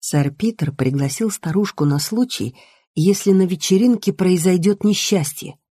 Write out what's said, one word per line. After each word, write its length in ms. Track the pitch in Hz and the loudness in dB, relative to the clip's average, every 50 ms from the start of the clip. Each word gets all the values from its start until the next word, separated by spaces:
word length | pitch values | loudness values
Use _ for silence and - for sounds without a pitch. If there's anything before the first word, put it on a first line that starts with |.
Сэр 300 | - - - 147 143 139 | -10 -2 0 0 0 0
Питер 420 | 139 _ - 226 226 _ 156 147 135 | -2 _ -4 -4 -2 _ -4 -6 -2
пригласил 580 | - 131 131 131 139 139 139 139 - 226 226 | -2 -2 0 0 0 -2 -2 -2 -2 -4 -4
старушку 540 | 190 - - 165 160 196 208 196 - - 151 | -4 -6 -6 -4 -2 0 -2 -2 -2 -2 0
на 140 | 147 143 143 | 0 0 0
случай, 580 | 151 - - 220 247 247 - - - 120 - _ - _ _ _ _ _ _ | -2 -2 -2 -2 -2 -2 -2 -8 -8 -8 -8 _ -20 _ _ _ _ _ _
если 380 | - 156 185 202 196 - 202 196 | 0 2 2 2 2 2 2 4
на 100 | 190 190 | 4 4
вечеринке 680 | 180 185 156 - - 185 190 226 247 240 220 - 202 196 | 2 0 -4 -2 0 2 4 4 4 2 2 0 -4 -2
произойдет 720 | - 190 185 185 180 156 190 185 185 165 202 208 202 - | 0 2 2 2 2 2 2 2 2 2 2 0 2 0
несчастье. 760 | 208 208 196 - - - 190 147 - - - - 143 - _ _ _ | 0 0 0 0 0 0 0 0 -2 -6 -12 -14 -16 -16 _ _ _